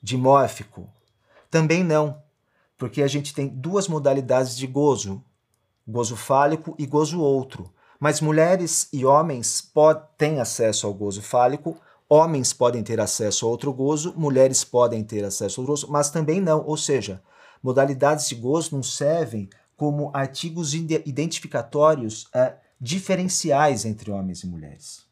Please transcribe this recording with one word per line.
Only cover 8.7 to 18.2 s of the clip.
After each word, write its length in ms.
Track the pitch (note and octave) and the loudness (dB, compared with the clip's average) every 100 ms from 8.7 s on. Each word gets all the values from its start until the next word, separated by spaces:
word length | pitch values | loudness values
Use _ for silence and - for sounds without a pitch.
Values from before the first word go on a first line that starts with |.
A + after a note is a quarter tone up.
| - - | -4 -4
e 120 | D3 C3 | 0 4
homens 540 | C#3+ E3 C3 A2 - | 4 4 -4 -4 -6
po-, 340 | - - D3+ D#3 - _ | -4 4 6 6 -2 _
têm 220 | D3+ D#3 | -2 0
acesso 480 | A2+ - A2+ G#2 G#2+ | -4 0 0 0 -4
ao 80 | |
gozo 280 | G2 G#2 G2 | -6 -6 -8
fálico, 540 | G#2 B2 B2 C#3+ - - _ _ _ | -4 2 2 2 -8 -12 _ _ _
homens 440 | D3+ D#3+ D3+ B2 | 6 6 2 -2
podem 320 | - A#2+ A#2 | 2 0 0
ter 160 | G2+ A2 | -4 -2
acesso 460 | G#2 - G#2+ G2 A#2 | -2 -2 -2 -2 -2
a 20 | |
outro 240 | A#2 C#3+ | -2 -4
gozo, 420 | B2+ C3+ D#3 D#3+ F3 | -2 0 0 -4 -4
mulheres 460 | D3+ C3 C3 C3 | 0 4 4 4
podem 400 | - B2 A#2+ A2+ | 0 2 2 2
ter 220 | G#2+ G#2+ | -6 -6
acesso 360 | G2+ G2 G2+ - | -6 -4 -6 -6
ao 60 | B2+ | -4
gozo, 240 | D3 D3 | -4 -2
mas 200 | D3 D3 | -2 -2
também 300 | E3+ D3+ E3+ | -2 -2 -2
não. 240 | F#3+ D#3 | 2 0
Ou 120 | D3+ D3+ | 0 -6
seja, 460 | - C#3 G#2 F#2+ _ _ - _ | -2 -2 -2 -12 _ _ -20 _
modalidades 680 | B2+ B2+ C#3 C3+ C#3 D3+ | -2 2 2 2 2 2